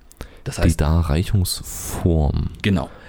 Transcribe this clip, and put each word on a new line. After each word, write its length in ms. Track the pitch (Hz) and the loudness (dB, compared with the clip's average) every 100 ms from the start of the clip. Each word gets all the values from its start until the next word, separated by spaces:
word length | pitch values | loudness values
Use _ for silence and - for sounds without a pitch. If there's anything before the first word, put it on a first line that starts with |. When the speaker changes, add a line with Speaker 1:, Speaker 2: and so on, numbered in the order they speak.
| - - - - | -20 -20 -20 -14
Speaker 1:
Das 140 | - - | -10 0
Speaker 2:
Die 40 | |
Speaker 1:
heißt 180 | 85 80 | 2 4
Speaker 2:
Darreichungsform. 1700 | 76 82 82 76 - 101 90 - - - - - 90 80 73 - - - | 4 2 2 0 2 0 0 -4 -10 -10 -8 -2 2 2 2 0 -4 -4
Speaker 1:
Genau. 280 | 104 92 65 - | 0 0 -2 -12